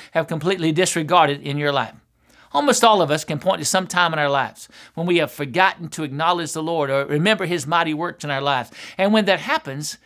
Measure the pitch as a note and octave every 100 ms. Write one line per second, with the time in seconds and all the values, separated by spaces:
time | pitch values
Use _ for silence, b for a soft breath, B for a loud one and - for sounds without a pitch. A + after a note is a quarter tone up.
0 | B E3 D#3+ D#3+ E3 F#3+ D#3+ D#3 F#3 E3+
1 | D3+ F3 D3 C#3+ C#3 C#3+ D3 C#3 A2+ -
2 | _ _ b b b - C#4+ - A#3 G#3
3 | D3+ D3+ - D3+ F#3 - C#3+ F#3+ F#3 F3+
4 | F3 D#3 C#3+ C#3 A2+ - - B B -
5 | F3+ E3+ D3+ - C#3 D#3+ F#3+ - D#3+ -
6 | D3+ C#3 E3 F3 D#3+ D#3+ D#3+ E3 C#3 C3+
7 | C#3 D3 F#3+ G#3+ E3+ F3 C3+ E3 E3 D3+
8 | F3 E3+ D3 C#3 C#3 C3 A2+ B B -
9 | G3 A3 G3+ F3 F#3 D#4 - C3+ D3+ -